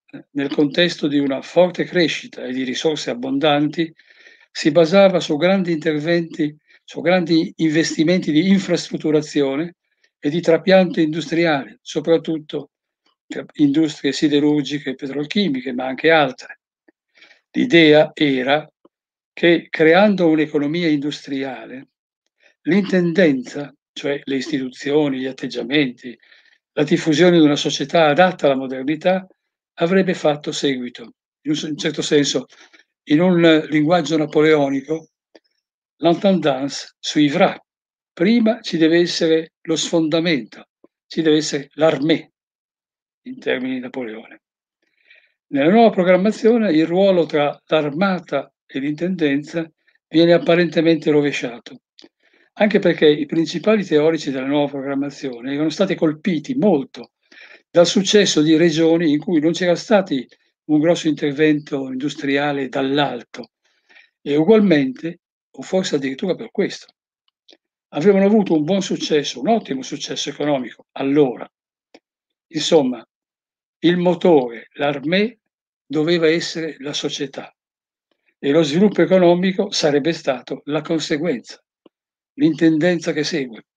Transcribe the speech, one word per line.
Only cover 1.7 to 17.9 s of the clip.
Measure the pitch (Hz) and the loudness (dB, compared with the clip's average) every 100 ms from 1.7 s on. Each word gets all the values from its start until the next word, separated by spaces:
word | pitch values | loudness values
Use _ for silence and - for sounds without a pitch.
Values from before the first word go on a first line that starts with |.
| 175 | 0
crescita | 151 175 151 - 123 - | -4 0 0 -2 -12 -14
e | 127 | -10
di | 127 | -6
risorse | 131 120 160 151 - | -6 -4 -4 -4 -6
abbondanti, | 120 131 139 151 147 151 160 165 - _ _ - _ _ | -8 -4 -2 0 0 -2 -4 -8 -8 _ _ -20 _ _
si | - 160 | -4 0
basava | 156 160 196 196 175 | 2 4 6 4 4
su | - 151 | -2 -2
grandi | 175 196 175 | 0 0 0
interventi, | 160 165 151 156 170 165 - 151 151 _ _ | -2 -2 -4 -2 -2 -2 -4 -6 -6 _ _
su | - - | -18 -6
grandi | 160 185 170 160 170 - | 0 0 2 0 0 -2
investimenti | 160 156 156 156 151 - - | 0 0 0 0 0 0 0
di | 151 190 | 0 4
infrastrutturazione | 190 190 170 - 160 160 151 151 151 139 139 170 - _ _ _ _ | 2 2 -4 -4 -6 0 0 0 -2 -2 -2 -6 -10 _ _ _ _
e | 147 | -4
di | 170 | -2
trapianto | 170 160 170 190 180 143 | 2 2 4 4 4 0
industriale, | 156 160 147 160 170 143 - - | -2 -2 -4 -2 0 -2 -6 -16
soprattutto | - 165 160 160 160 160 151 151 - _ _ _ _ _ - | -10 -6 0 0 0 -8 -8 -12 -12 _ _ _ _ _ -16
per | - - | -14 -10
industrie | - 143 143 156 - 139 | 0 0 2 0 -2 -6
siderurgiche | 131 156 147 147 151 139 147 143 | -2 0 2 2 0 -2 -6 -8
e | |
petrolchimiche, | 127 139 135 147 208 190 131 131 | -10 -8 -8 -6 -2 -2 -2 -6
ma | 123 127 | -8 -8
anche | 127 156 | -2 2
altre. | 160 139 127 - - _ _ _ _ _ _ _ _ _ | 2 2 -2 -18 -20 _ _ _ _ _ _ _ _ _
L'idea | - 131 165 156 | -4 2 6 8